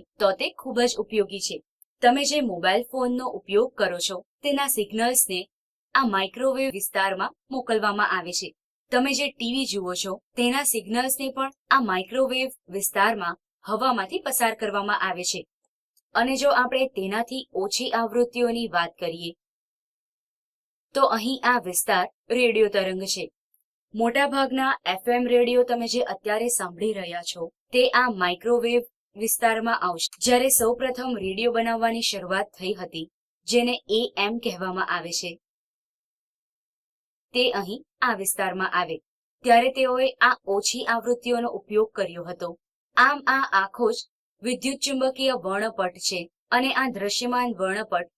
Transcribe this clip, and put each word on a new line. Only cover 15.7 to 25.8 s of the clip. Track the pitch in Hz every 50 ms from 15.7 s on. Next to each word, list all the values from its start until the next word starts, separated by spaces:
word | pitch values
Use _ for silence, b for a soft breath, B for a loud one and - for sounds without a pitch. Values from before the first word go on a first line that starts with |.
| _ _ _ _ _ _ _ _ -
અને | 226 233 262 269
જો | 247 277 285
આપણે | - 247 247 240 262 262 262
તેનાથી | 262 - 202 190 190 202 226 233 - 254 262 254 _ -
ઓછી | 185 190 202 - - 254 -
આવૃત્તિઓની | - 226 233 226 220 240 240 240 - 240 240 233 233 233 233
વાત | 202 170 175 170 170 -
કરીએ, | - 180 165 165 170 170 170 170 _ _ _ _ _ _ _ _ _ _ _ _ _ _ _ _ _ _ _ _ _ _ _ _ _ _ _ _ _ _ _ -
તો | 277
અહીં | 269 - 226 220 214 254 269 262 -
આ | 240 247 240
વિસ્તાર | - 185 175 - - - 196 180 180 - _ _ _ -
રેડિયો | 233 254 247 226 214 220 214 202
તરંગ | 202 196 190 185 190 185 196
છે. | 185 - 190 156 - _ _ _ _ _ _ _ _ _ _ _ _ -
મોટાભાગના | 214 233 233 240 277 277 285 277 277 269 262 254 262 262 277 - - -
એફ | 175 190 190 -
એમ | 240 240 247 247
રેડિયો | 240 247 240 240 240 247 247 247
તમે | 247 240 240